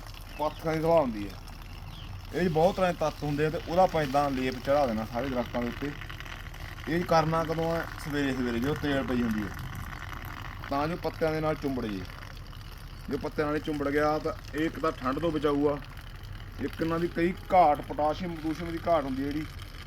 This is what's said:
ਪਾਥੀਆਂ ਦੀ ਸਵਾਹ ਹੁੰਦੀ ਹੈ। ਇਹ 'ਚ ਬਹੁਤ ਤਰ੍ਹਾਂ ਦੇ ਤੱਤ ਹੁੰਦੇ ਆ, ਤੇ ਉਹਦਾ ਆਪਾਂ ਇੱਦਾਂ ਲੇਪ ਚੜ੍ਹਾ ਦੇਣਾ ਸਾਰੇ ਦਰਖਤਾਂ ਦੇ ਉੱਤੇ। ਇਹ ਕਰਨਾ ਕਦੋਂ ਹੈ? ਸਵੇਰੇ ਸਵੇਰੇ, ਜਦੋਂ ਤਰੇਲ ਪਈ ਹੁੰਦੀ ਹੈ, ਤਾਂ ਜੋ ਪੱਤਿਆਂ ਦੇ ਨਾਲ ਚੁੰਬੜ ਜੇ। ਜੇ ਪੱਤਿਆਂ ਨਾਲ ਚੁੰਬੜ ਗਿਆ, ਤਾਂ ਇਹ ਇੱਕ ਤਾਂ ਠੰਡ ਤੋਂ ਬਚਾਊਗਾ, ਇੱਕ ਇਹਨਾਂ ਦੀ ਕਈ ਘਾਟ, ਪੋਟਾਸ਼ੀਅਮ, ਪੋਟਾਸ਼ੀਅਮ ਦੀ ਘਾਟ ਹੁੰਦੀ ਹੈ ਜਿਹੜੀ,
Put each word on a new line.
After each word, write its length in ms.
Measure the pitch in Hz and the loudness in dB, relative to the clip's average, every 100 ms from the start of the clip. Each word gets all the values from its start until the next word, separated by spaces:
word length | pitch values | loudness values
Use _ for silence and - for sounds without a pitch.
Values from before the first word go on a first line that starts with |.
| - - - - | -12 -12 -10 -2
ਪਾਥੀਆਂ 360 | 151 - 160 | -2 0 -2
ਦੀ 80 | 160 | 2
ਸਵਾਹ 200 | 160 165 | 4 6
ਹੁੰਦੀ 260 | 131 107 101 | 4 0 -6
ਹੈ। 60 | - - - - - - - - - - | -8 -12 -12 -12 -12 -12 -12 -10 -10 -4
ਇਹ 100 | 143 | 0
'ਚ 80 | 180 | 2
ਬਹੁਤ 240 | 156 175 190 | 6 6 6
ਤਰ੍ਹਾਂ 160 | 185 | 2
ਦੇ 40 | 170 | 2
ਤੱਤ 240 | 151 - | 0 0
ਹੁੰਦੇ 220 | 147 143 156 | -2 0 0
ਆ, 40 | |
ਤੇ 100 | 156 143 | 0 0
ਉਹਦਾ 140 | 170 | 4
ਆਪਾਂ 200 | 185 165 | 6 4
ਇੱਦਾਂ 260 | 143 143 143 | 2 2 2
ਲੇਪ 280 | 131 127 120 | 2 -2 -2
ਚੜ੍ਹਾ 260 | 135 143 135 | 2 4 4
ਦੇਣਾ 200 | 110 107 | 0 -2
ਸਾਰੇ 160 | 117 135 | -4 -2
ਦਰਖਤਾਂ 320 | 123 117 123 | -2 -2 -2
ਦੇ 60 | 120 | -2
ਉੱਤੇ। 240 | - 143 143 - - - - - - - - - | -4 -6 -6 -10 -10 -10 -10 -10 -10 -10 -8 -2
ਇਹ 140 | 170 | 0
ਕਰਨਾ 400 | 175 165 156 165 | 4 4 6 2
ਕਦੋਂ 200 | 160 165 165 | 0 0 0
ਹੈ? 180 | 165 - - | 0 -2 -6
ਸਵੇਰੇ 300 | 160 143 139 | -4 0 0
ਸਵੇਰੇ, 260 | 127 123 117 | 2 0 2
ਜਦੋਂ 160 | 135 151 | 0 0
ਤਰੇਲ 280 | 147 139 | 0 0
ਪਈ 180 | 127 127 | 2 2
ਹੁੰਦੀ 200 | 120 107 | 2 0
ਹੈ, 60 | 98 87 - - - - - - - - - - - | -2 -6 -8 -8 -8 -8 -8 -8 -8 -8 -10 -8 -4
ਤਾਂ 180 | 139 156 | 0 0
ਜੋ 80 | 175 | 0
ਪੱਤਿਆਂ 340 | 160 - 160 | -4 0 0
ਦੇ 80 | 160 | 2
ਨਾਲ 140 | 156 156 | 0 0
ਚੁੰਬੜ 300 | 143 127 113 | -2 -2 -2
ਜੇ। 140 | 95 90 - - - - - - - - - - | -4 -6 -10 -12 -12 -12 -12 -12 -12 -12 -12 -6
ਜੇ 80 | 139 | -4
ਪੱਤਿਆਂ 300 | 147 - 147 | -4 -2 0
ਨਾਲ 120 | 151 | 0
ਚੁੰਬੜ 300 | 156 151 139 | -2 -2 2
ਗਿਆ, 280 | 147 151 151 | 4 4 2
ਤਾਂ 140 | 151 - - | -2 -6 -6
ਇਹ 120 | 143 160 | 0 0
ਇੱਕ 140 | - | 0
ਤਾਂ 120 | 156 | -2
ਠੰਡ 280 | 156 127 143 | 0 -2 0
ਤੋਂ 120 | 170 | 2
ਬਚਾਊਗਾ, 460 | 156 147 143 147 143 - - - - - - - - | 2 2 4 2 2 -4 -12 -12 -12 -10 -10 -10 -6
ਇੱਕ 220 | 143 - | -4 -2
ਇਹਨਾਂ 180 | 165 165 | 0 0
ਦੀ 80 | 170 | 0
ਕਈ 260 | - 175 185 - | 2 0 0 6
ਘਾਟ, 280 | 185 160 139 | 8 10 6
ਪੋਟਾਸ਼ੀਅਮ, 540 | 127 139 151 151 185 160 | 0 0 2 2 -4 -4
ਪੋਟਾਸ਼ੀਅਮ 360 | 156 156 170 | -4 -4 -4
ਦੀ 80 | 165 175 | -2 2
ਘਾਟ 160 | 165 | 2
ਹੁੰਦੀ 200 | 135 131 | 2 -2
ਹੈ 40 | 143 | -2
ਜਿਹੜੀ, 180 | 147 - - - - | -2 -6 -8 -12 -12